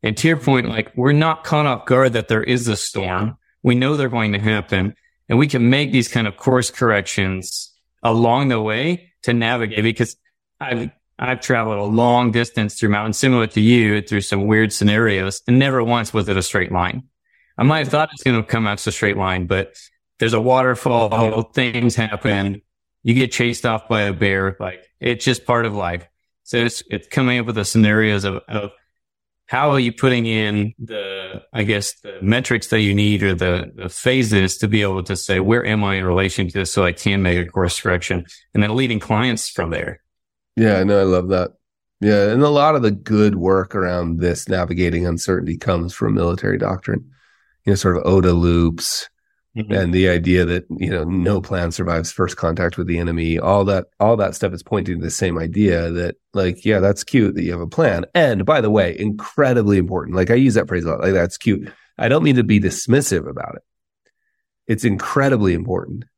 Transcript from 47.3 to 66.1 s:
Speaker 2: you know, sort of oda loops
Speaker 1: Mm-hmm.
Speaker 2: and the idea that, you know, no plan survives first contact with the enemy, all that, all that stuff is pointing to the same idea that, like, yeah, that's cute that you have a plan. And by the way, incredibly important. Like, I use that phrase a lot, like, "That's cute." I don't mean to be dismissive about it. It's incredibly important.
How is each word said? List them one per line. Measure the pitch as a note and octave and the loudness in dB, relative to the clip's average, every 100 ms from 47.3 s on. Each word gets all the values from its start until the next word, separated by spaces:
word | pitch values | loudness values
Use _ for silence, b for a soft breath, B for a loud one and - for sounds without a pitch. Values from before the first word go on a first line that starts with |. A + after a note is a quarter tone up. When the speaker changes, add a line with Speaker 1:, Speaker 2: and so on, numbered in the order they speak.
| b b b - | b b b -2
Speaker 2:
you | |
know, | G2 | 0
sort | F#2 F2 | 2 0
of | - | 4
oda | F#2+ F2+ | 4 4
loops | F2 F2 E2+ E2+ E2 - - - _ _ _ _ | 4 4 4 2 0 -6 -8 -10 _ _ _ _
Speaker 1:
Mm-hmm. | A2+ G#2+ | -10 -4
Speaker 2:
and | G#2 F#2 | -2 0
the | F2+ F#2 | 2 2
idea | F2 E2+ F2+ F2 | 2 2 2 2
that, | F2 F2 | -2 -6
you | D#2+ F2 | -6 -4
know, | F2+ | -4
no | D#2 F#2 F2 G2+ | -2 -2 0 -2
plan | G2+ F#2+ E2+ | -2 -4 -4
survives | D#2+ F2 E2 E2 | -4 -4 -4 -4
first | - F2+ - | -4 -4 -2
contact | E2+ E2 F2 - | -4 -2 -4 -4
with | F2 | -4
the | E2+ | -2
enemy, | E2+ E2+ E2 E2 | -2 -2 -2 -2
all | - G2+ G2 | 2 2 2
that, | G2 - _ | 0 -4 _
all | G#2 A2+ | 0 2
that | F#2+ | 0
stuff | - G2+ | -2 -6
is | F2 | -6
pointing | - G#2 F2+ F2 | -6 -4 -2 -4
to | |
the | E2+ | -6
same | - F#2 E2 | -4 -2 -2
idea | E2 - G#2 E2+ E2+ | -4 2 2 2 -2
that, | E2+ F2 - _ | -4 -6 -8 _
like, | G2 F#2 F#2 | -2 -2 -2
yeah, | G#2+ G#2 | 0 2
that's | F#2+ G2+ | 2 0
cute | - C3+ G#2 G2 | 0 2 2 0
that | |
you | E2+ | -4
have | F2 | -4
a | E2+ | -6
plan. | - D3+ F#2+ - F3 | 0 0 0 -2 2
And | D3+ G#2 F#2+ | 2 2 2
by | D3+ | 2
the | A2 | 4
way, | G#2+ F2+ E2 | 2 2 0
incredibly | G#2+ G#2 - - C#3 B2 G#2 G2 | -6 -6 -8 0 2 4 4 2
important. | F2 F2+ D2 F2+ | 2 -4 -4 -2
Like, | F#2 | 2
I | A#2+ | 4
use | C3+ | 4
that | G#2+ F#2 | 2 0
phrase | F2+ E2 | -2 -2
a | |
lot, | C#2 | -2
like, | E2+ | 0
"That's | F#2+ F2 - | 0 0 -2
cute." | - G2 B B B - | -2 -2 B B B -4
I | A2+ | 0
don't | C#3+ | 2
mean | D#3 B2+ | 4 2
to | G#2+ | 4
be | G#2 | 4
dismissive | G2 - - B2+ - F2+ D2+ | 2 -4 0 2 2 -2 -4
about | C#2 - - | -10 -12 -14
it. | _ _ _ _ _ _ _ _ _ _ - | _ _ _ _ _ _ _ _ _ _ -6
It's | A2 A#2+ | -2 0
incredibly | G2 - - C#3 B2 G2 | -2 -2 0 2 2 2
important. | E2+ - F2+ E2+ A2 - | 0 -2 -6 -6 -12 -14